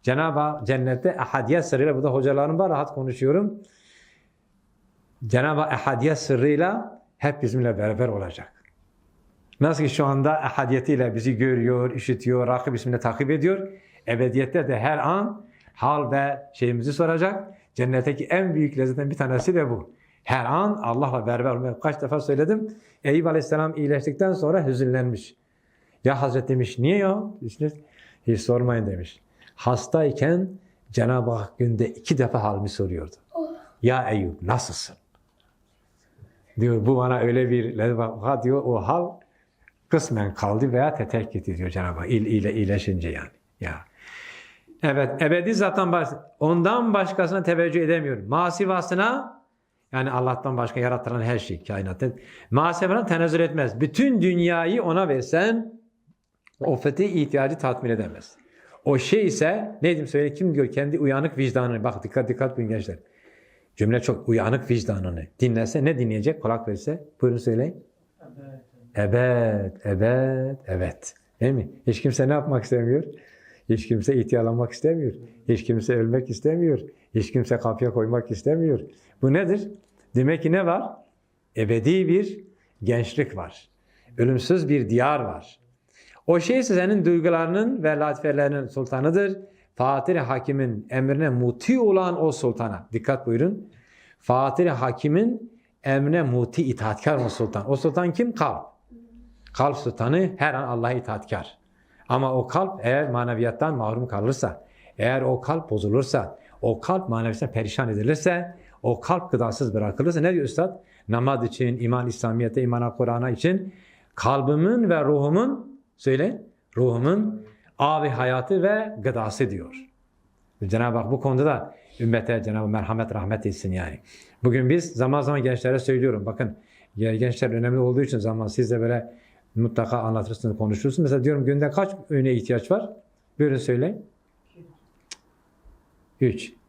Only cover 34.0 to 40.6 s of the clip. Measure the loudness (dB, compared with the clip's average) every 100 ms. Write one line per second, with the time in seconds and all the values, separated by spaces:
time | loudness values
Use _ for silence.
34 | 0 -2 -2 -6 -2 -2 -2 -10 -12 -18
35 | _ _ _ _ _ _ _ _ _ _
36 | _ _ -20 _ _ 0 2 4 4 4
37 | 2 2 2 2 2 2 0 0 0 0
38 | -2 -2 -2 0 2 0 2 0 0 -2
39 | -2 -10 _ _ _ _ _ _ _ 0
40 | 0 -2 -2 -2 -2 0